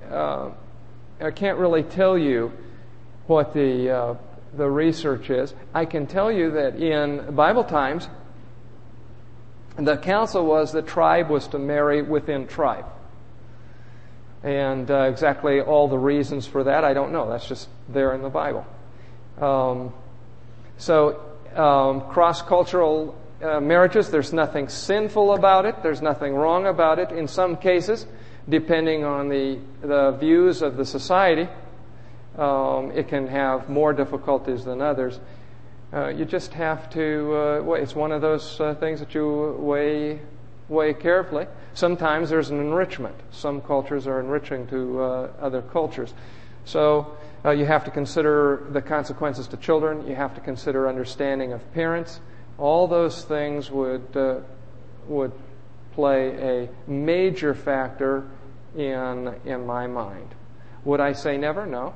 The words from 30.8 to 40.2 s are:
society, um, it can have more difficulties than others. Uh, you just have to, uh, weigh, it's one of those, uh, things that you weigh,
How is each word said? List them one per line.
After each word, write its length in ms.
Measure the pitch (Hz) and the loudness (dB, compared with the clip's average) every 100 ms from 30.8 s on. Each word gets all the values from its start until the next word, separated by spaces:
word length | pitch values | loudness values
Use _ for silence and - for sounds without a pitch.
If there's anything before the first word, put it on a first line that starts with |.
| 131 | -4
society, 600 | 139 - 185 190 160 180 - - - - - - - - - | -4 2 6 6 4 0 -6 -14 -14 -14 -14 -14 -14 -14 -2
um, 560 | 147 135 135 135 135 - | 0 2 2 0 -2 -4
it 140 | 143 | -2
can 180 | 143 131 | -2 -2
have 420 | 139 135 131 131 | 0 0 0 0
more 240 | 139 151 | 2 4
difficulties 720 | 143 139 139 - 135 - 123 117 | 4 0 -2 0 0 0 -4 -4
than 160 | 127 | -2
others. 380 | 147 135 127 123 - - - - - - - | 0 0 -2 -4 -14 -14 -16 -14 -14 -14 -8
Uh, 140 | 151 143 | -6 -4
you 180 | 143 160 | -4 -2
just 300 | 185 - 156 | -4 -6 -4
have 340 | 165 156 - | -4 -4 -6
to, 460 | 165 156 151 151 151 | -2 -2 0 0 0
uh, 260 | 147 147 | 2 0
weigh, 180 | 151 165 | 0 0
it's 140 | 139 151 | 0 -2
one 160 | 151 | -2
of 100 | 151 | 0
those, 380 | 156 151 - - | 2 0 -2 -2
uh, 140 | 151 | -2
things 260 | 147 160 156 | 0 -2 -4
that 120 | 147 | -4
you 420 | 156 151 147 151 127 | -2 0 0 -2 -2
weigh, 600 | 147 143 147 151 151 151 | 0 2 2 0 -2 -6